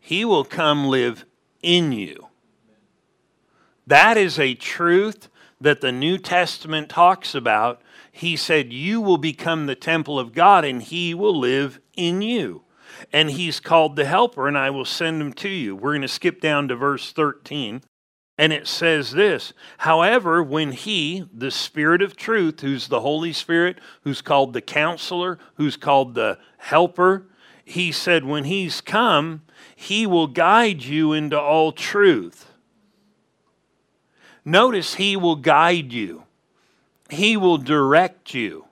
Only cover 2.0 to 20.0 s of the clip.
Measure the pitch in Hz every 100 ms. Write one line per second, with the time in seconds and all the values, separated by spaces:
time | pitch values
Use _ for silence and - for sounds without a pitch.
2 | 90 - - _ _ _ _ _ _ _
3 | _ _ _ _ _ _ _ _ - 143
4 | 185 226 190 156 135 123 - - 170 175
5 | 214 208 - _ _ _ 139 143 135 127
6 | 151 185 185 180 170 - 160 156 151 -
7 | 175 185 - 143 120 107 117 117 _ -
8 | - - 170 160 - 160 127 123 165 226
9 | 208 170 156 143 170 160 147 127 - 165
10 | 151 143 120 120 180 196 151 127 110 170
11 | 175 170 208 165 123 131 139 - _ -
12 | 170 185 214 240 127 85 _ _ - -
13 | - 151 156 143 170 - - 165 156 147
14 | 139 180 240 143 139 143 135 139 127 -
15 | 165 160 143 120 202 190 113 98 123 147
16 | 135 - 175 175 156 147 143 123 139 139
17 | - - 151 - - 147 113 120 _ _
18 | _ _ _ - 156 151 - - 170 156
19 | 123 139 208 139 - - - - 156 160